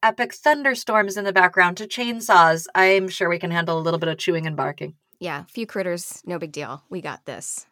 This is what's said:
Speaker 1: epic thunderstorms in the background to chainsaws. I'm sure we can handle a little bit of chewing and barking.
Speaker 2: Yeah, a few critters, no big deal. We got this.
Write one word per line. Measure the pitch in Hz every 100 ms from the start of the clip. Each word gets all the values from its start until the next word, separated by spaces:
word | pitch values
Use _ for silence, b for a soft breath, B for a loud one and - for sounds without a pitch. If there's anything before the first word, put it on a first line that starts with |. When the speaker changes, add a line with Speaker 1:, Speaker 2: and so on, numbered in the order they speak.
| 226
Speaker 1:
epic | 220 240
thunderstorms | - 302 294 277 240 - 214 202 196
in |
the | 202
background | 190 180 185 180 180
to | 214
chainsaws. | - 240 233 226 185 165 165 - 185
I'm | 190 196 190
sure | - 175
we | 170
can | 175
handle | 170 165 165
a |
little | 165 165
bit | 165
of | 156
chewing | - 165 160
and | 147
barking. | 135 143 151 - _ -
Speaker 2:
Yeah, | 175 147
a | 175
few | - 220
critters, | 202 185 175 - - -
no | 170
big | 160
deal. | 147 131 139 -
We | 185
got | 151 - -
this. | 117 - - -